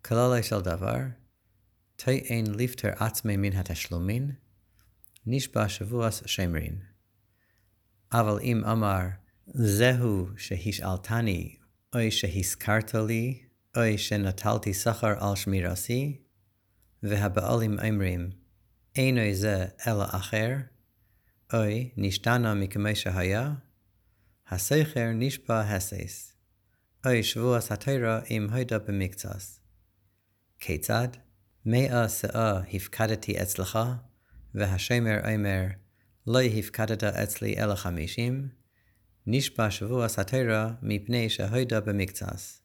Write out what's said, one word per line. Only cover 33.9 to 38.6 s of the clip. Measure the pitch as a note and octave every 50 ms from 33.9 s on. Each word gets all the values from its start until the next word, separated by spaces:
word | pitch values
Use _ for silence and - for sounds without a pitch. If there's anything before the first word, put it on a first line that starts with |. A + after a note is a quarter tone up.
| B2 A#2+ - - _ _ _ _ - - - - -
והשומר | G#2 G#2 F#2+ F#2+ F#2 - - B2 A#2+ A#2 A2+ G#2+ G#2+ F#2 G#2 A2
אומר, | G#2+ G#2 G2+ G2 F#2+ F#2 F#2+ F#2+ - - _ _ _ _ _ _ _ _
"לא | A2 A#2 B2+
הפקדת | C3 A#2+ G#2+ A2 F#2+ - - - A2 G#2+ A2+ G2+ A2
אצלי | G#2 F#2 F#2 G#2 - - - A2 G#2+ G#2
אלא | G2+ A2 G#2 G2+
חמישים", | F#2+ - F#2 F2 D#2+ D#2 F2+ - - A#2 B2 B2+ C3+ C#3 C3+ - _